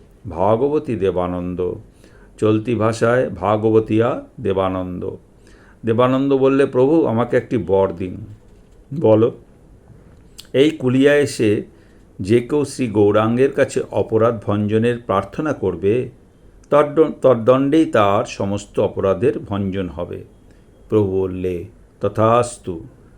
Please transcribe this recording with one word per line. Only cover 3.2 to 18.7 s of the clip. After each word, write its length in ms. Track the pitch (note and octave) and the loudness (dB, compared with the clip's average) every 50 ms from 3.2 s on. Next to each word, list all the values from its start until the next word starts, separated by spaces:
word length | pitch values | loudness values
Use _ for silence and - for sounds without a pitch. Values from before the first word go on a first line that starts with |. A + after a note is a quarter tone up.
| - - | 0 -2
ভাগবতীয়া 960 | - E2+ F2+ G2+ A2 G#2+ G#2+ A2+ A2 A2 G#2+ - G#2+ A2 A2+ B2+ D#3+ C#4+ C#4 - - - | -4 -4 0 0 0 2 2 4 2 2 2 2 0 0 2 0 -2 -4 -8 -14 -16 -8
দেবানন্দ। 720 | A2+ G2 F#2+ F#2+ F#2+ F#2+ F#2+ F#2 F#2 F2+ F2+ F2+ F2+ G2 G2 - _ _ _ - - - - - - - - - - | -4 -2 0 0 0 0 -2 -4 -6 -6 -8 -8 -8 -10 -10 -12 _ _ _ -20 -20 -20 -20 -20 -20 -20 -20 -8 -4
দেবানন্দ 520 | A2 A2+ A#2 B2 B2+ C3 C3 C#3 C#3 C#3 | -2 2 2 2 2 2 0 0 0 2
বললে, 280 | C3+ C3+ C3+ C3+ C3+ C#3 | 2 4 4 4 4 2
"প্রভু, 400 | - - B2+ C3 C#3 E3 E3 C#3+ | 2 2 2 2 4 4 2 2
আমাকে 320 | A#2+ A2+ A2+ A#2 A#2 C3 | 2 0 0 -2 0 0
একটি 200 | B2 - - C3+ | -2 -2 -2 -4
বর 340 | A2+ E2+ E2+ G2 G2 G2 F#2+ | -4 -2 0 2 2 2 2
দিন।" 340 | F2 F2 F#2+ F2+ F#2 F#2+ - - - - - - - - - _ - - - - C#3 E3+ | 0 -6 -8 -10 -10 -12 -14 -16 -18 -20 -20 -20 -20 -20 -20 _ -20 -20 -16 -12 -8 0
"বলো।" 320 | A#2+ A2 A2 A2 A2+ C3 - - - - - _ - _ - - _ - - - - - - - - - - - - - - | 4 4 4 4 4 0 -2 -6 -20 -20 -20 _ -20 _ -20 -20 _ -20 -20 -20 -20 -20 -20 -20 -20 -20 -20 -20 -18 -4 0
"এই 160 | B2+ D3 D#3 | 2 2 2
কুলিয়া 460 | - - B2+ B2+ B2 C3 C3+ C#3+ C#3+ | 0 -2 -2 0 2 4 4 4 4
এসে 480 | D3 C#3 - - - A#2 G#2 G#2 - - - - - - - - - - _ _ - | 4 2 0 -2 -2 0 0 0 0 -4 -10 -18 -20 -20 -20 -20 -20 -20 _ _ -10
যে 200 | F#2+ F#2 A#2 A#2+ | -2 2 2 2
কেউ 260 | A#2+ - D3 D3 C#3 | 2 0 -2 -2 -2
শ্রী 220 | C3+ - - B2+ | -4 -4 -6 -6
গৌরাঙ্গের 640 | A2 G2 A2 G#2 G#2 G#2 G#2+ A2 A2+ A#2 B2 C3+ C3+ | -2 2 2 2 4 4 2 2 2 2 2 2 0
কাছে 300 | - C#3+ C3 - - B2 - - | 2 0 -2 0 0 -6 -6 -4
অপরাধ 520 | - G#2+ F#2+ - A2+ G#2+ A2 A#2+ A#2 G#2+ - | -4 -4 -2 0 0 2 2 2 0 -2 -4
ভঞ্জনের 520 | A2 G#2 G#2 G#2 G2+ A2 A2 A2+ A#2+ A#2+ A#2+ A#2+ | -4 -2 -2 -2 0 0 0 0 0 -2 -4 -4
প্রার্থনা 480 | - G2 G2 G2 - - - D#3 D3+ B2+ | -2 -2 -2 -2 -4 -8 -8 -6 -6 -4
করবে, 560 | - G#2+ F#2 F2 D#2+ F#2 G2+ A2+ B2+ A#2 A#2 - - _ _ _ _ _ - _ - - - | -4 -4 -4 -4 -2 -2 0 0 0 -4 -6 -14 -20 _ _ _ _ _ -20 _ -20 -4 2
তদ্দ-, 420 | D3 D3 D3+ D3 C#3 D#3 D#3 D3 - - | 2 2 2 2 2 2 2 2 0 0
তদ্দণ্ডেই 640 | - C3 B2 A#2 A2 B2 B2+ C3+ C#3 C#3 D3+ D#3+ D#3 | 2 2 2 4 4 2 4 4 4 2 2 2 2
তার 400 | - - A2+ G#2 G2+ G2+ A2 B2+ | 2 2 2 2 4 2 0 -2
সমস্ত 540 | - - - G2+ G2 G2+ G2+ - - | -4 -6 -6 -4 -4 -4 -6 -8 -6